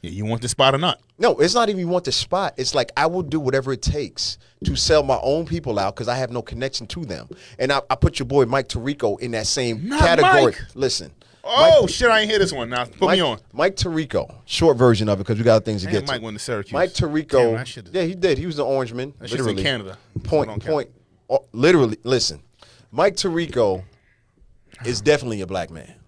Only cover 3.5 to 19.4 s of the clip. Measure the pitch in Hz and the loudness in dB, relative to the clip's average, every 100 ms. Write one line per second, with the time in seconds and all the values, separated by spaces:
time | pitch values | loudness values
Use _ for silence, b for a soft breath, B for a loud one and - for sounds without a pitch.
3.5 | 135 131 131 - 151 110 - - - b | 0 -2 -4 -4 -4 -6 -8 -8 -8 b
4.5 | b - 139 - 151 139 127 127 151 160 | b -4 -2 4 4 4 0 2 -2 -2
5.5 | 170 151 104 98 104 113 123 127 120 - | -6 -4 -2 -2 -4 -6 -4 -4 -6 -8
6.5 | 117 135 - 113 175 147 78 58 B B | -8 -8 -8 -12 -12 -10 -12 -12 B B
7.5 | B 127 139 - 131 123 - 123 139 120 | B -2 -2 -2 0 0 0 0 2 2
8.5 | 131 - 123 120 143 113 - 123 113 - | 2 -2 -6 -6 -2 -2 -2 -6 -4 -4
9.5 | - 123 113 185 294 - 170 370 370 123 | -2 -4 -4 -6 2 4 6 6 6 4
10.5 | - - 120 131 - 73 _ b b - | 2 -14 -4 -4 -4 -8 _ b b -2
11.5 | 240 320 330 190 - 240 220 214 214 180 | 6 8 8 6 2 2 4 2 0 0
12.5 | 139 117 123 120 - 185 185 156 110 _ | -4 -4 -4 -6 -2 2 2 0 -4 _
13.5 | 120 175 190 185 160 156 90 67 - - | -2 -2 0 -4 -2 -2 -4 -4 -12 -10
14.5 | - 165 127 123 107 107 98 101 110 117 | 2 4 6 6 6 2 0 -2 0 4
15.5 | 113 110 107 95 107 139 127 113 104 - | 4 2 -4 -2 -4 -2 -6 -8 -10 -8
16.5 | 110 98 135 175 - 170 151 151 139 120 | -8 -6 -2 -2 -2 -2 -2 0 2 4
17.5 | 113 131 - 95 175 170 185 180 131 175 | 2 -6 -14 -8 -4 -4 -2 0 0 -2
18.5 | 147 131 135 123 120 135 139 120 123 | -4 -2 0 -2 -6 -10 -12 -8 -4